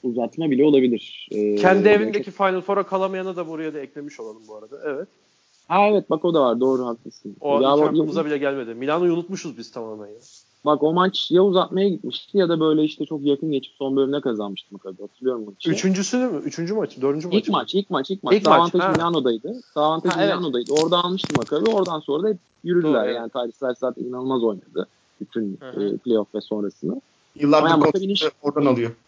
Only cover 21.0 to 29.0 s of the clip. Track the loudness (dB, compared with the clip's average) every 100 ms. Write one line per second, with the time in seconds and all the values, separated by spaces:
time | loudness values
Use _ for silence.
21 | 0 -4 -2 -2 -2 0 2 0 0 -4
22 | -4 -2 -2 -4 _ _ -2 0 2 2
23 | 0 -4 -6 -6 -8 -4 -6 -4 -6 -6
24 | -8 -6 -2 0 0 -2 -8 -8 -8 _
25 | _ _ -8 -6 -6 -8 -10 -4 -2 -2
26 | 0 0 0 -8 -6 -6 -6 -6 -6 -6
27 | _ _ _ -4 4 4 6 4 4 2
28 | -2 -2 -2 -2 -4 0 2 2 0 -6